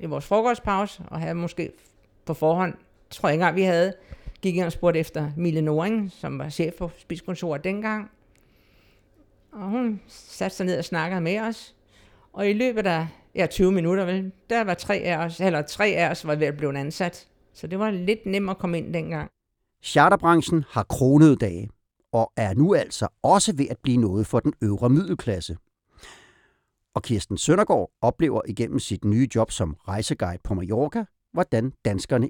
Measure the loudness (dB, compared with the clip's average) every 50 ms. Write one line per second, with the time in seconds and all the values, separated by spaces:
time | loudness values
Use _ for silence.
0 | -8 -6 -6 -6 -4 0 0 2 2 2 0 0 0 -2 0 0 0 -2 -6 -12
1 | -16 -12 -8 -8 -6 -6 -4 -4 -6 -6 -6 -6 -8 -8 -8 _ _ _ _ _
2 | _ _ _ _ _ -8 -6 0 2 2 2 2 0 -2 -4 -8 _ _ _ _
3 | _ -20 -12 -2 0 0 2 4 2 2 2 2 2 2 4 4 2 2 0 -8
4 | -16 -20 -20 -16 -16 -16 -12 -6 -4 -2 0 0 -2 -2 -2 0 0 2 2 2
5 | 0 -2 -4 -6 -6 -6 -4 -2 -2 -2 0 0 0 0 0 0 0 0 -2 -2
6 | -4 -6 -10 -10 -10 -10 -8 -8 -10 -8 -4 -4 -4 -4 -4 -8 -10 -10 -10 -14
7 | -12 -12 -12 -10 -8 -10 -10 -6 -6 -6 -6 -4 -4 -6 -6 -4 -4 -6 -6 -6
8 | -8 -12 _ _ _ _ _ _ _ _ _ _ _ _ _ _ _ _ _ _
9 | _ _ _ _ _ _ _ _ _ _ -14 -10 -8 -4 -2 -2 -2 -2 -4 -6
10 | -10 -18 -20 -20 -20 -16 -8 -6 -6 -6 -4 -4 -2 -2 -2 -2 -4 -4 -4 -4
11 | -2 -2 -2 -2 -2 -2 -2 -2 -2 -4 -6 -8 -12 -20 _ _ _ _ _ _
12 | _ _ _ _ _ _ -6 -2 0 0 2 2 2 0 0 0 0 0 0 0
13 | -2 -4 -8 -16 _ _ -2 -2 -2 0 2 2 4 4 4 2 2 0 0 0
14 | 0 -2 -2 -4 -4 -8 -10 _ _ -2 -2 -2 0 0 -2 -4 -2 -4 -2 -2
15 | 0 -2 -2 -2 -2 -4 -4 0 0 2 2 2 -2 -4 -2 0 0 2 2 2
16 | 2 0 0 -4 -4 -4 -2 0 0 0 0 -2 -4 -4 -2 -4 -6 -6 -4 -4
17 | -4 -4 -4 -8 -20 _ _ _ _ _ _ -16 -12 -8 -6 -4 -2 -2 -2 -2
18 | 0 -2 -2 -2 -2 -4 -2 -2 -2 -2 -6 -4 -4 -4 -4 -4 -4 -4 -6 -6
19 | -6 -6 -6 -8 -8 -10 _ _ _ _ _ _ _ _ _ _ -8 0 4 6
20 | 8 8 6 6 6 6 4 4 4 2 0 0 0 0 -2 -2 -2 -2 0 2
21 | 4 6 8 10 10 10 8 6 2 -2 -4 -6 -10 -12 -14 _ _ _ _ _
22 | _ _ 0 0 0 0 0 -2 -2 0 4 4 4 6 4 4 2 0 -6 -6
23 | -6 -6 _ _ 2 4 4 4 4 2 0 0 -2 -2 -2 -4 -2 0 2 2
24 | 2 2 2 0 -2 0 0 0 0 0 -2 0 0 0 0 2 4 4 4 4
25 | 4 0 -4 -4 -4 -4 -4 -4 -4 -8 -10 -12 _ _ _ _ _ _ _ -20
26 | -20 -20 -20 -20 -20 _ _ _ _ _ _ _ _ _ _ _ _ _ -8 -8
27 | -4 -2 -4 -4 -2 -4 -6 -4 2 2 4 4 4 2 2 0 0 -4 _ -2
28 | 0 0 0 2 0 0 0 -2 -4 -4 -4 -4 -4 -2 -2 -4 -4 -4 -6 -2
29 | 0 2 2 2 2 2 2 0 0 0 0 -4 -4 -4 -6 -10 -10 -8 -6 -4
30 | -4 -4 -4 -4 -4 -6 -6 -6 -6 -4 -4 -4 -4 -2 -2 0 0 -2 -2 -4
31 | -6 -6 _ _ _ _ -2 -2 -2 0 0 -2 -2 -2 -6 _ -4 -4 -2 -2
32 | -4 -2 0 0 0 0